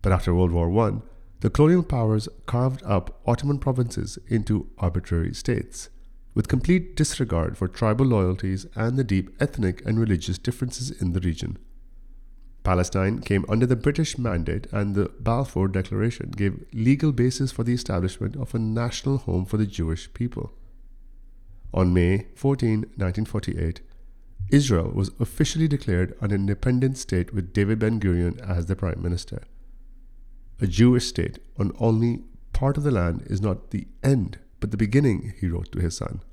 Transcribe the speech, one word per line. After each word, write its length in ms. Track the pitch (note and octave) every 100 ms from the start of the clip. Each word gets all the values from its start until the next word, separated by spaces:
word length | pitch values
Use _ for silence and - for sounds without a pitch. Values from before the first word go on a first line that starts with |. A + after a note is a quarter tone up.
But 100 | G2
after 220 | F#2 -
World 160 | F2 F2+
War 180 | E2+ E2+
One, 340 | G2+ A2 G#2 - - - -
the 120 | A2+
colonial 340 | - D#3 F3+
powers 440 | E3+ B2+ A2 A2 G#2+ - -
carved 360 | A#2+ C3 C3
up 400 | - G2 - -
Ottoman 340 | - A#2+ C#3 C#3+
provinces 600 | C#3 B2+ A#2+ - G#2+ - -
into 420 | A#2 G2+ G#2 - -
arbitrary 540 | F2+ E2+ - E2+ E2
states, 560 | - - A#2 - - - - - - -
with 140 | - -
complete 480 | C3 C#3+ F3+ E3+
disregard 640 | - D3+ - C3 E2+ D#2+ -
for 100 | F2+
tribal 400 | - A2+ A2 C3+
loyalties 580 | A2+ F#2 F#2 F#2+ F#2 - -
and 200 | A2+ C3
the 60 |
deep 280 | A#2 G2 F#2 -
ethnic 420 | C#3+ - G2 F2
and 140 | - A2
religious 400 | A2+ F2+ E2+ F2+
differences 500 | - - B2+ - B2
in 220 | - F#2
the 80 | F2+
region. 380 | F2+ D#2+ D#2+ - - - - - - - - - - -
Palestine 560 | - F2+ F2+ F#2+ F#2+ A2+
came 260 | - G2+ -
under 180 | A2 B2
the 80 |
British 420 | B2 D3 D3 D#3 -
mandate, 520 | A#2+ F2 D#2 - -
and 240 | G#2 G2+
the 160 | G2 G2 -
Balfour 480 | A2 A#2 C#3 - F#2+
Declaration 640 | F#2+ F#2+ G2+ A2+ - D#2+
gave 340 | F#2+ G2 - -
legal 380 | A2+ A2+ C#3 D#3
basis 400 | A#2+ B2 - C3+
for 140 | -
the 80 | A#2
establishment 640 | B2 - F#2 F#2 - G2+ D3
of 180 | A#2+
a 60 | A#2
national 580 | A2 A2+ A#2+ - C3+ C3+
home 260 | - F2+
for 120 | F#2 G#2+
the 100 | G#2
Jewish 460 | - D#2+ E2 -
people. 380 | - A#2+ - - - - - - - - - - - - - -
On 180 | F2 F2+
May 360 | F2+ F2 G2 - -
fourteen, 500 | C3+ C#3 A#2 G#2+ A2 -
nineteen 280 | F#2 F2+
forty-eight, 560 | A2 G#2 - E2 E2 - - - - - - - F#2+
Israel 400 | C#3+ C3+ F#2 -
was 180 | - F#2+ -
officially 480 | A#2 - D3+ D#3+ D#3+
declared 480 | C#3+ - F2 F#2 -
an 100 | G#2
independent 680 | G2+ G2 G2+ B2+ B2 C3 C3
state 380 | - F#2 F2
with 180 | G#2 F2
David 280 | G2+ G2+ A2
Ben-Gurion 580 | A2 A2+ G2 F2 F2 -
as 280 | F#2+ F2+ E2
the 100 | F#2+
prime 260 | F#2 F2+
minister. 400 | E2+ F2 - - - - - - - - - - - - - -
"A 80 | G2+
Jewish 400 | E2+ A#2+ B2 -
state 320 | - E2+ - - -
on 160 | - -
only 440 | A#2 A2 A#2 A#2 - - -
part 240 | - C3+ D3
of 80 |
the 80 | D3
land 300 | A2+ F2 E2+ -
is 140 | F#2
not 320 | G#2 F2+ -
the 160 | G2+ - -
end, 360 | C3+ C3+ F#2+ - - -
but 100 | G#2+
the 60 | G#2+
beginning," 480 | G#2+ C3 C#3+ F#2+ A#2 -
he 100 | F#2
wrote 240 | E2+ F2
to 80 | -
his 160 | E2+ -
son. 240 | - F#2+ -